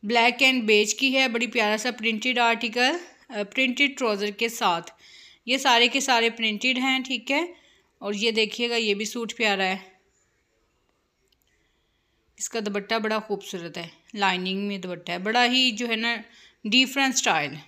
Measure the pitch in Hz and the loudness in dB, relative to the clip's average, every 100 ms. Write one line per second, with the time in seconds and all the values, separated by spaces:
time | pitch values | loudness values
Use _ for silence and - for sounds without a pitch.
0 | 208 233 233 240 262 262 214 208 208 - | 2 4 4 4 4 4 4 4 4 2
1 | 269 269 262 233 233 233 214 214 247 247 | 2 2 0 0 -2 0 0 0 -2 -2
2 | 220 220 254 247 233 233 233 233 254 339 | -4 -2 -2 2 2 2 -2 0 0 0
3 | - _ _ 226 202 247 262 254 277 277 | -8 _ _ -8 -6 0 0 2 0 0
4 | 247 208 208 202 233 233 208 170 165 - | -2 -2 -4 -4 -4 0 0 0 -4 -20
5 | - - - _ - 262 269 233 240 277 | -20 -20 -20 _ -4 0 4 4 4 2
6 | 277 240 226 226 220 208 254 254 262 262 | 2 2 2 0 -2 0 0 0 0 -2
7 | 262 247 220 277 349 - _ _ _ _ | -2 -8 -2 -2 -2 -10 _ _ _ _
8 | 196 208 226 226 220 - 240 233 220 202 | -8 -2 0 0 -2 -2 -2 0 0 -2
9 | 214 247 226 - 220 196 190 190 - _ | -2 -6 -8 -2 0 0 0 -4 -10 _
10 | _ _ _ _ _ _ _ _ _ _ | _ _ _ _ _ _ _ _ _ _
11 | _ _ _ _ _ _ _ _ _ _ | _ _ _ _ _ _ _ _ _ _
12 | _ _ _ _ - 233 208 202 202 226 | _ _ _ _ -8 -6 -4 -6 -2 -2
13 | 214 214 214 202 - 180 170 175 170 - | 0 -2 -4 -8 -6 -10 -10 -12 -14 -18
14 | _ 214 196 180 185 190 202 196 180 175 | _ 0 0 0 -2 -4 -4 -6 -8 -10
15 | 175 180 196 240 240 254 254 214 240 226 | -8 -6 0 2 4 4 2 0 -4 -2
16 | 233 226 214 - - _ 214 233 262 277 | -2 -4 -8 -20 -20 _ 2 2 2 2
17 | 269 254 - 165 147 147 | 2 2 2 2 0 -8